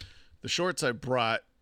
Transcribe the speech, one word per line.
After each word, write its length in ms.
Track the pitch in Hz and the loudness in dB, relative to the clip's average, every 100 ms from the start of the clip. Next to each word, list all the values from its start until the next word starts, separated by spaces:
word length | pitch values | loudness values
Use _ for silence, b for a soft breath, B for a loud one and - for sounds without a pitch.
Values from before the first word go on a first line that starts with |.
| B B B B | B B B B
the 80 | 120 | -4
shorts 340 | - 180 - | 0 0 0
I 80 | 139 | -2
brought, 500 | 113 127 127 113 113 - _ | -2 0 2 2 0 -4 _